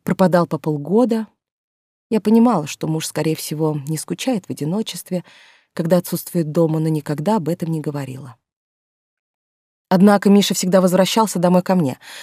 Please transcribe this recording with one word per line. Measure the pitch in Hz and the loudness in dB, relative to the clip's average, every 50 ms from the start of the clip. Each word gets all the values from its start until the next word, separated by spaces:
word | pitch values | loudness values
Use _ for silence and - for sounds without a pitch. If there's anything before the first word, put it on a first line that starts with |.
| - | -6
пропадал | - 180 - 190 180 165 175 170 | -2 0 2 2 4 4 2 0
по | - - | 0 -4
полгода. | 151 - 160 151 143 143 156 185 226 254 220 233 220 220 - _ _ _ _ _ _ _ _ _ _ _ _ _ _ _ - | -6 -4 -6 -6 -6 -4 0 2 2 2 2 0 -2 -6 -8 _ _ _ _ _ _ _ _ _ _ _ _ _ _ _ -4
Я | - 214 | -2 -2
понимала, | - 214 220 233 233 254 226 165 151 | 2 4 4 6 6 4 2 0 -2
что | 143 - - - | -6 -8 -8 -6
муж, | 160 156 160 160 | -4 -4 -4 -6
скорее | - - 151 151 160 156 | -6 -4 -4 -2 -2 -2
всего, | - - - 160 151 160 156 151 147 135 | -4 -6 -8 -4 -2 -2 -2 -2 -4 -6
не | 147 160 | -6 -8
скучает | 151 - - 175 - - 262 254 202 - | -8 -6 -8 -10 -6 -4 -4 -4 -4 -6
в | - | -8
одиночестве — | 127 - 143 151 180 214 220 - - 175 - - 185 175 - _ - - - _ _ _ _ _ - | -10 -8 -6 -4 -4 -4 -4 -6 -10 -14 -10 -8 -8 -8 -8 _ -18 -20 -20 _ _ _ _ _ -8
когда | - 160 165 180 | -4 0 2 2
отсутствует | 175 - - - 170 - - - 175 160 151 | 0 0 -2 -6 -8 -8 -4 -4 -4 -4 0
дома, | 147 170 170 156 156 160 | 0 2 2 2 2 0
но | 160 | 0
никогда | 160 156 151 147 - 151 143 151 196 220 | 0 -2 -2 -4 -4 -6 -4 -2 0 0
об | 214 151 147 | 0 -2 -4
этом | 175 - 180 160 | -6 -6 -4 -6
не | 165 156 | -6 -4
говорила. | 147 156 143 143 135 131 127 131 139 127 117 _ _ _ _ _ _ _ _ _ _ _ _ _ _ _ _ _ _ _ _ _ _ _ _ _ _ _ _ _ _ - | -6 -6 -6 -8 -8 -10 -12 -14 -16 -18 -20 _ _ _ _ _ _ _ _ _ _ _ _ _ _ _ _ _ _ _ _ _ _ _ _ _ _ _ _ _ _ 0
Однако | 185 180 196 208 202 196 - | 4 6 6 6 6 6 4
Миша | 202 202 202 190 - 185 | 4 4 6 4 2 0
всегда | - - 185 180 190 | -2 0 2 2 2
возвращался | 185 185 175 190 190 180 - 233 220 190 - | 4 4 4 2 2 2 2 0 0 0 0
домой | 190 170 180 180 180 | 0 2 2 4 2
ко | 180 - 190 | 2 2 2
мне. | 185 160 131 123 - - - - - | 2 0 0 -4 -6 -12 -18 -18 -18